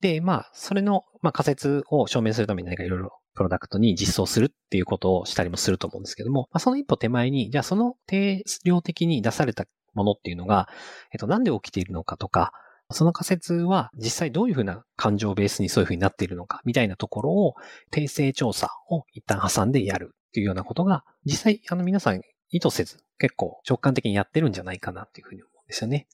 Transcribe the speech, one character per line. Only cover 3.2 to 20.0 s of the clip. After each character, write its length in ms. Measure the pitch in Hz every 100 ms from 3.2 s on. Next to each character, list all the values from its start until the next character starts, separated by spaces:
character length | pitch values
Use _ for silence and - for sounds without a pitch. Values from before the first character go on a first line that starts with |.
| _
プ 80 | -
ロ 60 | 87
ダ 100 | 87
ク 100 | -
ト 100 | 98
に 180 | 113 85
実 180 | 82
装 120 | - 92
す 140 | 110
る 60 | 135
っ 20 | - _
て 60 | 95
い 40 |
う 40 |
こ 140 | 90 98
と 200 | 92 90
を 80 | -
し 80 |
た 80 | -
り 80 | 90
も 60 | 90
す 120 | -
る 80 | 92
と 100 | -
思 100 | 95
う 20 |
ん 40 |
で 40 | 98
す 60 |
け 80 | -
ど 80 | 113
も、 120 | 139 -
ま 40 | 170
あ、 20 |
そ 100 | 254
の 60 | 269
一 80 |
歩 120 | 277 -
手 120 | 113
前 220 | 123 123
に、 200 | 139 104
じ 80 | 123
ゃ 20 |
あ 40 |
そ 120 | - 196
の 200 | 240 - -
定 380 | 196 196 190 - -
量 160 | 180 180
的 260 | - - 170
に 160 | 143
出 100 | 110
さ 120 | -
れ 80 | 131
た 140 | - - _ _
も 100 | 104
の 80 | 101
っ 80 | 98
て 100 | 87
い 40 |
う 20 | 87
の 100 | 90
が、 220 | 98 95 - - - -
え 40 | -
っ 20 |
と、 80 | 110
な 120 | 214
ん 60 |
で 60 | 233
起 80 | 110
き 60 | -
て 100 | 101
い 40 |
る 80 | 90
の 120 | 85
か 120 | - -
と 120 | 95
か、 240 | 87 80 - - _ _
そ 140 | -
の 80 | 165
仮 140 | 165 -
説 260 | 175 -
は 380 | 170 175 190 120 123
実 220 | 113 -
際 120 | 160
ど 120 | 139
う 40 | 240
い 40 |
う 20 |
ふ 40 | 135
う 60 |
な 180 | 98 95 - -
感 220 | 107 101
情 120 | 107
を 40 |
ベ 100 | 98
ー 40 | 101
ス 120 | -
に 80 | 95
そ 140 | -
う 0 |
い 20 |
う 20 | 92
ふ 40 |
う 40 |
に 60 | 87
な 80 | 98
っ 80 | -
て 80 |
い 40 | 90
る 80 | 87
の 100 | 87
か 160 | -
み 80 | 120
た 100 | 127
い 60 | 107
な 80 | 92
と 100 | -
こ 140 | 110
ろ 120 | 135
を 220 | 190 175 - - - _
訂 160 | - 147
正 240 | - 139
調 220 | - 120
査 160 | - - - -
を 160 | 165 -
一 80 | 113
旦 260 | - 107 101
挟 200 | - 104
ん 60 |
で 120 | 135
や 140 | 98
る 140 | 95